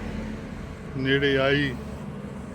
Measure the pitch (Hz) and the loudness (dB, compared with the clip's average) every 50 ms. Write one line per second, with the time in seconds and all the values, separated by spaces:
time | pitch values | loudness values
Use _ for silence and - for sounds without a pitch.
0 | - - - - - - - - - - - - - - - - - - - 135 | -6 -6 -6 -4 -6 -6 -6 -8 -8 -8 -8 -8 -10 -10 -10 -10 -10 -6 -4 -2
1 | 131 135 135 139 143 139 139 135 135 139 143 143 147 139 123 - - - - - | 2 4 4 6 6 6 6 6 6 6 6 4 4 2 0 -4 -6 -8 -8 -8
2 | - - - - - - - - - - - | -8 -8 -8 -8 -8 -10 -10 -10 -10 -10 -8